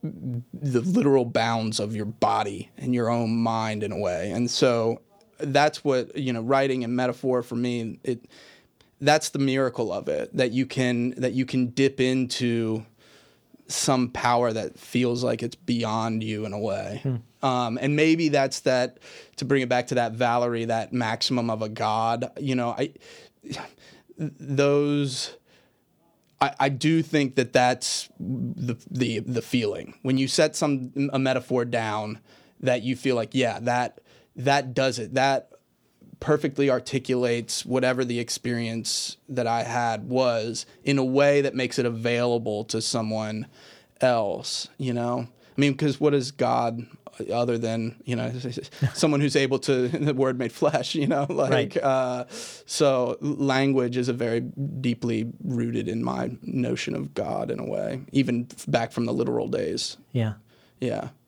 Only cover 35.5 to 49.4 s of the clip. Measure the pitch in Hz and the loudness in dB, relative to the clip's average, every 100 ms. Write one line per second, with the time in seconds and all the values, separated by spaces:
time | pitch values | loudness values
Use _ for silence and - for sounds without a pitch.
35.5 | - _ _ _ _ - - - 151 147 | -20 _ _ _ _ -20 -12 2 2 2
36.5 | 139 139 127 - 139 - 127 123 117 117 | 0 2 2 0 -6 -2 0 2 0 -2
37.5 | - - 123 127 127 127 120 117 - - | -6 -2 0 2 2 0 -2 -4 -6 -4
38.5 | 120 117 113 110 - - - _ 127 113 | -2 -2 -4 -4 -4 -6 -10 _ -2 0
39.5 | 117 117 123 120 110 107 127 127 117 110 | 0 0 0 0 -2 -2 2 2 2 -2
40.5 | 113 - - - 139 131 131 143 143 139 | -6 -10 -10 0 2 2 6 6 6 4
41.5 | 123 127 - 123 113 117 120 120 120 110 | 0 -2 0 0 0 0 2 2 2 0
42.5 | 104 107 110 110 123 110 110 107 107 - | -4 -2 -4 -2 -2 -2 -2 -4 -6 -8
43.5 | - - - _ _ 131 117 104 87 131 | -14 -20 -20 _ _ 2 2 0 -4 -6
44.5 | - - _ 127 120 120 123 120 _ _ | -8 -8 _ -4 -2 -2 -2 -6 _ _
45.5 | - 143 135 151 135 147 143 127 - 120 | 0 2 2 0 2 2 2 0 0 2
46.5 | 120 120 117 120 - - - - 113 120 | 2 0 -2 -10 -16 -20 -12 -4 -2 0
47.5 | 117 117 113 113 117 - 120 117 123 127 | 0 0 -2 -4 -6 -4 -4 -2 -4 -6
48.5 | 120 - - 135 - 160 143 147 139 | -8 -10 -2 -2 2 2 4 2 2